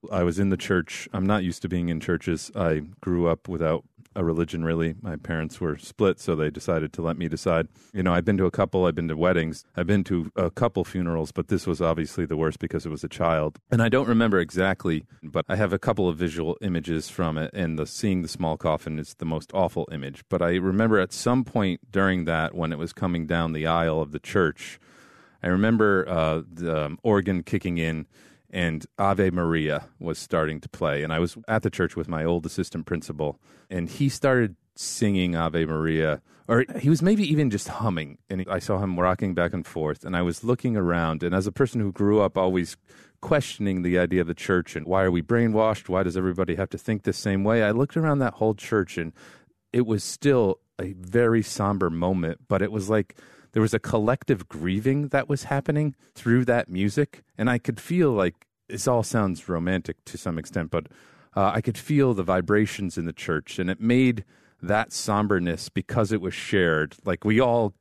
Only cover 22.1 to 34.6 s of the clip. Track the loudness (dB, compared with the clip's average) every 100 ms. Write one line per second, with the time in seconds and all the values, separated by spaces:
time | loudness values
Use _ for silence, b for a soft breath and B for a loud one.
22.1 | 2 0 0 -2 -2 -4 -4 -8 -4 -2
23.1 | -2 0 0 0 -2 0 2 2 0 -2
24.1 | -6 -2 2 2 0 -14 -18 B B B
25.1 | B B B -2 2 4 4 4 4 2
26.1 | 0 2 0 -4 -8 -4 -2 -2 -4 2
27.1 | 2 2 -2 -2 -4 -2 -2 -2 -2 -8
28.1 | b b b b -4 -2 -2 -10 -2 0
29.1 | 2 2 2 0 0 0 -2 -6 _ -8
30.1 | -8 -4 -2 -2 -4 -12 -4 -2 -2 -2
31.1 | 0 -2 -4 -2 0 0 -2 -4 -2 -6
32.1 | -2 0 0 -2 -6 -6 -6 -6 -6 -6
33.1 | -6 -6 -6 b b b -6 -6 -2 -2
34.1 | 2 2 4 2 -2